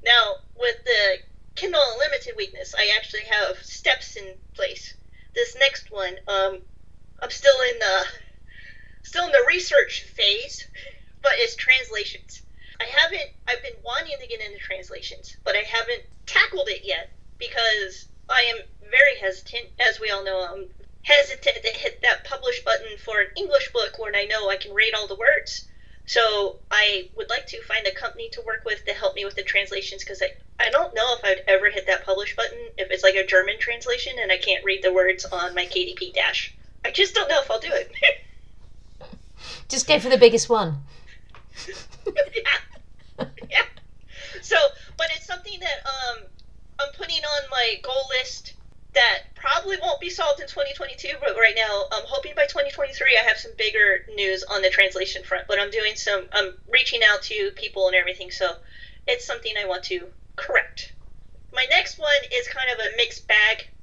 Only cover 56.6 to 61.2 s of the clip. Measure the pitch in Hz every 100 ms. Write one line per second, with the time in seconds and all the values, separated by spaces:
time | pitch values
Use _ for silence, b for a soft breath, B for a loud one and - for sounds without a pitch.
56.6 | - - - - 190 208 - 427 202 -
57.6 | 214 - 185 185 175 185 185 - 185 170
58.6 | b b b b - 240 - 233 226 214
59.6 | 202 180 - 180 175 - - - - -
60.6 | - - - - - -